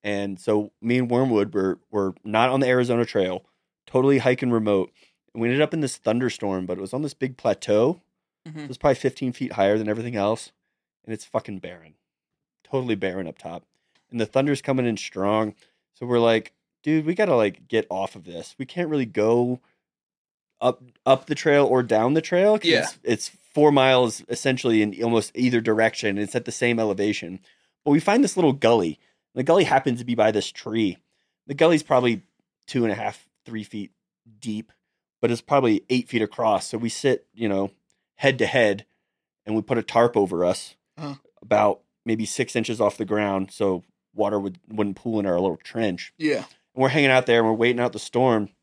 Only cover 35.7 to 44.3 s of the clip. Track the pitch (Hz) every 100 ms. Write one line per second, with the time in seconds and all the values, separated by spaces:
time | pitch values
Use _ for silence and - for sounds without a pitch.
35.7 | 104 - 127 123 120 107 - 113 98 -
36.7 | 113 117 - 139 123 _ - 113 98 98
37.7 | _ _ _ _ _ 139 131 107 135 110
38.7 | 101 - _ _ _ _ _ 107 110 104
39.7 | 117 110 120 117 113 95 85 87 92 -
40.7 | _ _ - 151 139 _ _ 110 104 104
41.7 | - _ _ - 113 110 - 123 127 113
42.7 | 113 104 - 101 107 104 98 98 - 101
43.7 | 90 _ _ _ - 101